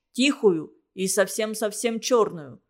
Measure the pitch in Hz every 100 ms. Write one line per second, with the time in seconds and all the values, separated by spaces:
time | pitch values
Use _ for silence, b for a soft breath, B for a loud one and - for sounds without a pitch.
0 | _ - 269 - 214 165 147 _ _ -
1 | 185 208 190 - 214 214 214 202 233 226
2 | - 247 202 170 139 110